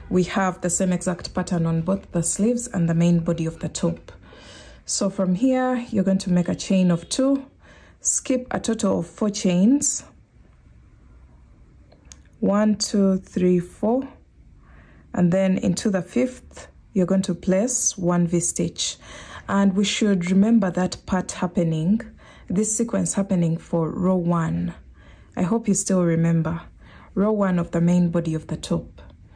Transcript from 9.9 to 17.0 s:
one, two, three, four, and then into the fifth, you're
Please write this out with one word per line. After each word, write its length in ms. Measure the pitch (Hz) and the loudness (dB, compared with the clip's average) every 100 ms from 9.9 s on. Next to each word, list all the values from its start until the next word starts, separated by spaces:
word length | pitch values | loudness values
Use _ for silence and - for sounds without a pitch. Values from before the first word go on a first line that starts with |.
| - - - _ _ - _ - - - - - - - - - - - - - - - - - - | -6 -10 -20 _ _ -20 _ -20 -20 -20 -20 -20 -20 -20 -20 -20 -20 -20 -20 -20 -20 -20 -20 -20 -4
one, 360 | 190 202 214 208 | -2 2 2 0
two, 420 | - 202 196 185 | 0 2 2 2
three, 400 | - 185 180 180 | -2 0 2 2
four, 480 | 175 - 214 254 269 - _ _ - - - - - - - | -2 -4 -2 -2 -4 -14 _ _ -20 -20 -20 -20 -20 -20 -8
and 200 | - 180 | 0 2
then 260 | 185 190 185 | 4 2 2
into 320 | 208 170 220 | 0 0 0
the 140 | 190 | -2
fifth, 640 | 170 240 254 - - - - - - | -2 -2 -2 -4 -20 -20 -20 -20 -4
you're 140 | 196 | 0